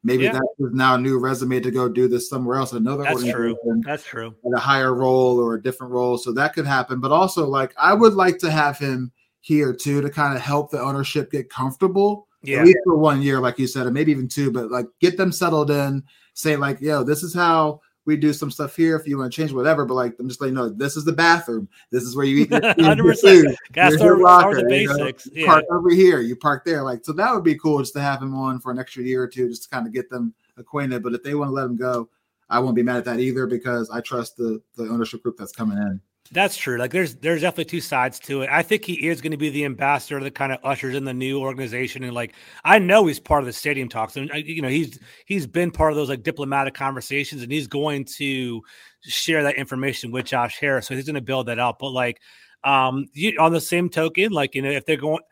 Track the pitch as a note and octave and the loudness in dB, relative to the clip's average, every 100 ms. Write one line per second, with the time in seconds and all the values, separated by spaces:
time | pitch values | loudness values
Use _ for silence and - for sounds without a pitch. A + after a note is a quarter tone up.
0 | A#2 B2+ B2+ C3 B2+ - B2+ B2+ C3 B2 | -2 2 2 0 -4 -4 -4 2 2 4
1 | C3 C3 C3 B2 B2+ B2+ A#2+ B2+ B2 A#2+ | 2 0 0 -2 -2 -2 -2 -2 0 2
2 | B2+ A#2+ - C3 B2 C3+ B2 A#2+ A#2 C#3+ | 2 0 -4 -6 -2 -2 -4 -2 -2 -2
3 | C#3 B2 A#2+ A#2 A#2 A2+ A#2 A2+ B2+ - | -2 -2 -2 -2 -2 -2 -2 -2 -4 -8
4 | - A#2 A2+ G#2+ B2 A#2+ C3 C3+ C3 B2+ | -8 -12 -12 -8 -4 -2 0 2 2 2
5 | C3 C3 B2+ B2 A#2 A2+ B2+ B2+ B2+ B2 | 2 4 4 2 0 -2 -4 -8 -6 -2
6 | B2 B2 B2 A#2+ D3+ E3 C#3+ C3+ B2 B2+ | 0 -2 -4 -2 -2 -2 -2 -2 -2 -4
7 | C3+ D#3 F#3 F3 C#3+ C#3 C3 - E3 G#3 | 2 2 2 0 -2 -2 -4 0 2 6
8 | A3+ G3 F3+ F3 E3 D#3 D3 C#3 C#3 C3 | 6 6 0 0 -2 0 0 -2 -6 -4
9 | B2 _ _ _ - D3+ C3+ B2 C#3+ C#3+ | -8 _ _ _ 0 0 2 -2 -2 -2
10 | C#3+ D3+ C#3+ C3 C3+ D3 C#3+ C#3 C3 C#3 | -2 -2 -2 -2 -2 -2 -2 -6 -4 -4
11 | C3+ D3+ - C#3+ B2 - C3 C3 F#3+ F#3+ | -2 -4 -4 -8 -8 -6 -6 -2 0 2
12 | G3+ G#3 _ _ C#3 B2+ E3+ F#3+ F#3 D#3 | 0 0 _ _ -2 6 8 8 4 4
13 | D#3 C#3 C#3 C3 B2 B2 B2 C3+ B2+ C3+ | 4 4 2 2 0 0 -4 -2 -2 0
14 | D#3 C3+ B2 - C3+ B2 A2+ B2 A#2+ - | 0 0 -4 -4 -2 -2 -4 -6 -6 2
15 | F3+ F3+ F#3 - F3 D#3 D3 C#3+ C#3 C3+ | 2 2 -2 0 0 0 2 0 0 -4
16 | - _ _ - D#3+ D3 C#3 - D3 D3 | -8 _ _ -6 -2 0 -2 -2 -2 0
17 | B2 D3 F3 F3 E3+ D#3+ D3+ D3+ _ _ | 0 -2 -2 0 2 4 2 -2 _ _
18 | D3+ D3+ D3+ D3 D3 C#3+ C#3+ - E3 D#3+ | -2 2 2 0 -6 -6 -8 0 0 0
19 | D#3 C#3 B2+ D#3+ D#3 C3 D3 D#3 B2+ B2+ | -2 -4 -4 -4 -4 0 2 2 0 -2
20 | A#2+ A#2 B2+ B2 C3+ C3 A#2 G2+ C#3+ D#3 | -2 -4 -12 -6 -4 -2 -4 -4 -6 2
21 | D#3 D3+ E3+ E3+ C#3 A2+ G2 _ - B2 | 2 6 6 6 2 -6 -8 _ -6 -4
22 | A#2+ C3 C3+ C#3 - - A3+ E3+ E3 G#3+ | -4 -2 2 4 4 2 2 4 6 6
23 | E3+ - G3 F3+ D3 B2 - D#3+ F3+ D#3 | 4 8 10 10 10 2 -6 4 6 8
24 | - F3+ F3+ F3+ F#3+ C3+ A#2+ C#3 C#3 C#3+ | 6 8 10 10 8 2 2 2 2 0
25 | C3 C3 - D#3 D#3+ D#3 D3+ F3 F3 F3+ | -4 -6 -14 -2 4 4 4 0 4 6
26 | F#3 D3 A#2 B2 D3+ C#3 E3+ D3+ C3+ A#2+ | 6 6 -2 -2 -2 -2 -2 -4 -4 -6
27 | - D#3 G#3+ A3 E3 D3 D#3 C#3+ C3 C#3+ | -6 -2 0 2 0 0 0 0 -2 -4
28 | C#3+ C3+ C3+ C3+ C3 B2+ B2+ B2 B2+ C3 | -4 -4 -6 -4 -4 -4 -6 -8 -8 -8
29 | B2+ B2+ B2 B2+ A#2+ A2+ - C3 A2+ B2 | -4 -4 -4 -4 -6 -6 -10 -8 -6 -8
30 | B2 B2+ A#2 - _ - - D3 C3+ B2 | -8 -8 -8 -8 _ -20 -10 -6 -4 -4
31 | A#2+ A#2+ C#3 D3 C#3+ C3+ B2+ A#2 B2+ B2 | -6 -8 -6 -6 -4 -4 -4 -4 -4 -4
32 | A2+ _ _ _ - A#2+ B2+ A#2+ A#2+ B2 | -8 _ _ _ -4 -2 0 0 0 -2
33 | B2 A#2 C3 B2+ A#2+ A#2+ B2+ A#2+ A2 A#2 | -4 -4 -2 -2 -4 -4 -4 -4 -6 -10
34 | - B2 A2 - A#2 A2 _ - A2 A#2 | -8 -8 -10 -8 -6 -6 _ -12 -6 -4
35 | A2 A#2+ A#2+ A#2 G2 - A2 G2+ G2+ F#2+ | -6 -6 -10 -10 -16 -6 -4 -2 -4 -6
36 | _ _ _ F3 G3 - C3+ A#2+ B2 F3+ | _ _ _ -2 -2 -2 -6 -4 -4 -4
37 | D#3+ A#2 D#3 E3 E3+ E3+ D#3 E3+ - C3 | -4 -4 -4 -2 -2 -4 -8 -8 -4 -2
38 | B2+ - - C#3 C3 D3+ E3 G#3+ F#3 E3 | -2 -6 -10 -8 -2 -2 0 -4 -4 -6
39 | D#3+ D3 D#3 D3 D3+ C#3+ C#3+ A#2 C#3 C#3+ | -4 -4 -6 -6 -4 -4 -6 -2 -2 -2
40 | - C#3 C3+ - C#3 C3 C3+ C3+ C3+ C3+ | -4 -8 -8 -6 -6 -4 -6 -6 -6 -6
41 | C3+ B2+ C3 C#3 C3+ C3 B2 B2 C3 C3 | -6 -6 -6 -4 -6 -8 -8 -6 -8 -8
42 | B2+ A#2+ A#2 - - - D#3+ G#3 F3+ G#3+ | -10 -8 -10 -12 -20 -6 4 4 6 4
43 | F3 C3 - D3 B2+ - D3 C3+ A#2+ A#2+ | 4 -2 -2 -2 -2 -6 -6 -6 -6 -8
44 | A2 C#3 C#3 D3 D3+ E3 C3 D3+ D3 - | -8 -8 -10 -10 -10 -8 -4 -2 -4 -10
45 | - - - G3 B2 E3+ F3 - D#3 D3+ | -20 -20 -8 -8 -4 -4 -4 0 0 0
46 | C3+ C3 C3 C#3+ C3+ C#3 C3+ - C3+ C3 | -4 -6 -8 -8 -4 -4 -4 -4 -8 -8
47 | - C#3 C3+ C#3 A#2+ D3+ C3 C#3+ D3+ C#3 | -8 -6 -6 -10 -8 -6 -4 -4 -4 -4
48 | B2 - C#3 C3+ B2 A2+ - - - _ | -8 -8 -6 -4 -6 -10 -14 -20 -20 _
49 | - - - D#3+ C#3+ C3 C3+ C3 C#3 - | -10 -6 0 0 0 -2 -6 -4 -4 -6
50 | A#2 B2+ B2+ C3 A#2+ - C#3+ C3 - C3 | -8 -8 -4 -2 -4 -4 -2 -2 -4 -10
51 | C3+ D3 A#2+ C3+ A#2+ A#2 A#2+ - C3+ B2+ | -8 -8 -4 -6 -4 -4 -4 -4 -8 -4
52 | B2 - _ - _ _ C#3 C#3 C3 C3+ | -4 -6 _ -20 _ _ 0 2 2 -2
53 | C3+ D3 G#3 D#3 D#3+ E3 - F3 F3 D#3+ | -8 -4 -2 2 2 2 -2 -2 -2 -2
54 | D#3+ F3+ G#3+ E3 C3+ C3+ C3+ C#3+ - D3+ | -2 -2 -2 -2 -4 -4 -4 -4 -2 -2
55 | D3+ D#3+ _ | -2 -4 _